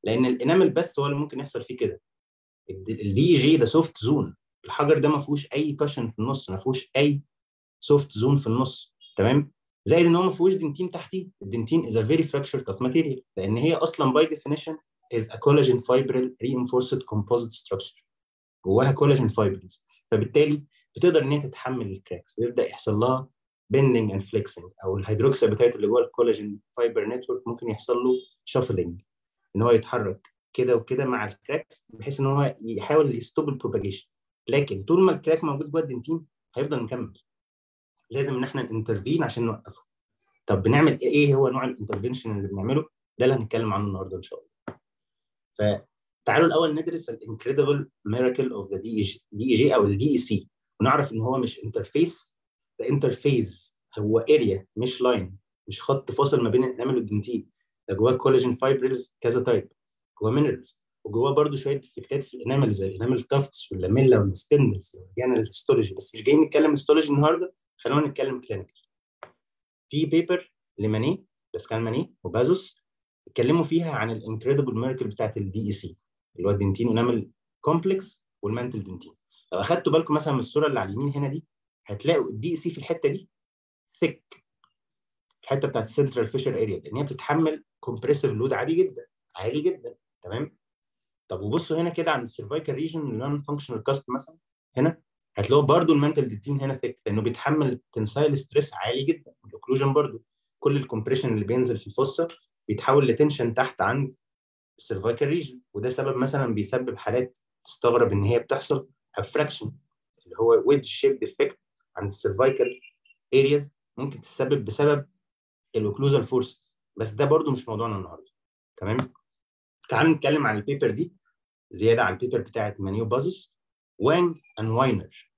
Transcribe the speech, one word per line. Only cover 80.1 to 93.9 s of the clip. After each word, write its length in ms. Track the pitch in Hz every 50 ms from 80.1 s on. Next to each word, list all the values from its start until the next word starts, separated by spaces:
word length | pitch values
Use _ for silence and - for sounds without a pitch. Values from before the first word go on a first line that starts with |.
| 151
مثلًا 200 | 151 151 160 139
من 60 | 127
الصوره 260 | 113 - - 147 151
اللي 140 | 147 135 117
على 80 | 95 95
اليمين 200 | 98 113 143 143
هنا 200 | 135 143 143 139
دي، 160 | 139 160 - _ _ _ _ _ _ _ _
هتلاقوا 440 | - 104 104 - 156 170 147 123 -
ال 100 | - 107
دي 100 | 110 170
إي 60 | 170
سي 140 | 165 - 170
في 80 | - -
الحته 300 | 123 - 165 165 - 143
دي 200 | 143 196 - _ _ _ _ _ _ _ _ _ _ _ _ _ _ _
ثيك، 440 | 175 156 147 _ _ _ - _ _ _ _ _ _ _ _ _ _ _ _ _ _ _ _ _ _ _ _ _ _
الحته 240 | - 135 139 - 147
بتاعت 180 | - 120 110
السنترال 400 | 110 - - 143 131 - 123 113
فيشر 280 | 107 - 131 135 135 120 -
اريا، 160 | 113 107 95 85
لان 180 | - - 104
هي 60 | 127
بتتحمل 600 | 151 139 - - - - 147 156 160 160 151 151 _ _ _ _
كومبريسيف 500 | - - 117 107 - 120 147 143 - 127
لود 220 | 107 107 120 139
عادي 220 | - 98 123 147 165
جدًا، 320 | 170 190 190 - - - _ _ _ _ _ _
عالي 240 | 175 95 113 135 151
جدًا، 340 | 147 - - - - 120 - _ _ _ _ _
تمام؟ 340 | - 90 101 120 147 147 _ _ _ _ _ _ _ _ _ _ _ _ _ _ _ _
طب 120 | 95 90
وبصوا 400 | 98 104 120 170 165 - 156 160
هنا 100 | 170 170
كده 220 | 165 - 160 165
عند 100 | 156 127
السيرفايكال 520 | 120 117 - - 107 101 139 160 160 - 127
ريجن، 260 | 131 156 160 160 165
النون 420 | 151 135 113 107 127 143 143 147
فانكشنال 400 | 143 - 147 143 - - 123 107
كاست 280 | - -